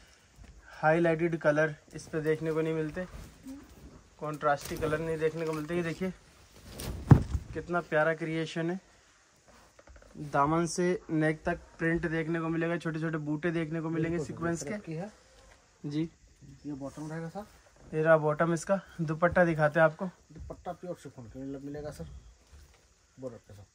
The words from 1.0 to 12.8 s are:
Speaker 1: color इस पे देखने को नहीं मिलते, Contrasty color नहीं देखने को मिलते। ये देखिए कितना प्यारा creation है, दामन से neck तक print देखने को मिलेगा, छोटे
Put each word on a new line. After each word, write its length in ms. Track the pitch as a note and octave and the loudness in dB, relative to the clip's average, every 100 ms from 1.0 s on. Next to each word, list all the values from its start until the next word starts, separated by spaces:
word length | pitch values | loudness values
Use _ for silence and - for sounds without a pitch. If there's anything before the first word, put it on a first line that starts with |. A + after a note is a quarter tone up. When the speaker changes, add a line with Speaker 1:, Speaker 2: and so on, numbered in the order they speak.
| E3+ D#3+ E3+ D#3+ | 4 4 0 2
Speaker 1:
color 360 | - D3+ D#3 D3 - | 2 4 2 -2 -14
इस 120 | D#3 - | -16 -6
पे 120 | D#3+ | -4
देखने 320 | D#3 D#3 D#3+ | 0 0 0
को 80 | D#3+ | 0
नहीं 140 | D#3+ | 0
मिलते, 320 | D#3+ D#3 F3+ F3+ - - - C4 C#4 - - - - - - | -2 -4 -6 -10 -12 -18 -18 -16 -16 -18 -20 -20 -20 -20 -10
Contrasty 560 | D3+ D3 D3 C#3+ - E3 | -8 0 2 2 -2 -4
color 220 | D#3 D#3 | -2 -2
नहीं 200 | E3 D#3+ | -2 0
देखने 280 | D#3+ D#3+ D#3+ | -2 -2 -4
को 60 | |
मिलते। 240 | D#3 D3+ F3 | -4 -2 -2
ये 60 | |
देखिए 300 | E3 D#3+ F#3 - - - - - - - - - - - - - - | -2 -2 -4 -6 -20 -20 -20 -20 -20 -12 -10 -8 8 8 8 -4 -4
कितना 260 | D#3+ D#3 F3 | -8 -2 -2
प्यारा 320 | - D3+ D#3 | 0 2 2
creation 560 | D#3+ D#3+ D#3+ D#3 E3+ E3 | 2 -2 -2 -2 -2 -2
है, 100 | F#3 _ _ _ _ _ _ - - - - - - - D#3 D3 | -4 _ _ _ _ _ _ -20 -20 -20 -20 -20 -20 -20 -14 -2
दामन 340 | C#3+ D3 E3 E3+ | 2 4 4 0
से 200 | F#3 F3+ F3+ - | 0 0 0 -2
neck 320 | D#3 D#3 D#3 | 0 2 0
तक 140 | F3 F3 - - | -4 -6 -8 -4
print 280 | E3 E3+ E3 | 0 0 0
देखने 320 | D#3+ D#3+ E3 | -2 -2 -2
को 80 | D#3+ | -2
मिलेगा, 280 | E3 E3 | -2 -2
छोटे 220 | - | -2